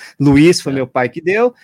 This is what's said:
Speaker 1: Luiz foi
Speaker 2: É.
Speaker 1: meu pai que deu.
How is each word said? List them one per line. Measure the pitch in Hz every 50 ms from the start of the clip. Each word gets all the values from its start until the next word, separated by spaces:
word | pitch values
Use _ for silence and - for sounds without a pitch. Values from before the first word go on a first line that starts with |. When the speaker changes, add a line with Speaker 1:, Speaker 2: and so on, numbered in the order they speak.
| - - _ -
Speaker 1:
Luiz | 139 147 139 143 151 175 170 -
foi | - 147
Speaker 2:
É. | 135
Speaker 1:
meu | 135 127
pai | 131 - 131 123 123
que | - 170
deu. | 156 175 196 220 240 247 240 _